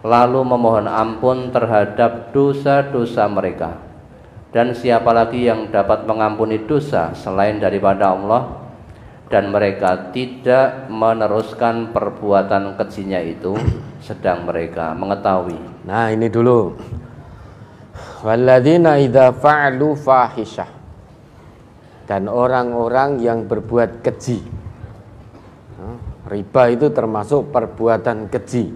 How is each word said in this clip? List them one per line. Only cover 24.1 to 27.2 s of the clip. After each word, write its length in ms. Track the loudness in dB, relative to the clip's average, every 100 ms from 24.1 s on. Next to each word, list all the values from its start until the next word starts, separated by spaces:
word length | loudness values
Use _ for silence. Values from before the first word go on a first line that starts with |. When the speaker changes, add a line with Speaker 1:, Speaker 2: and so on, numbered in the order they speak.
| -4 -6 -6 -6 -14 -14 -18 -18 -20 -20 -20 -20 -20 -20 -20 -20 -16
Speaker 2:
Nah, 160 | -14 -12 -14 -14 -10
riba 320 | -8 0 4 4
itu 240 | 4 2
termasuk 560 | 0 -2 -4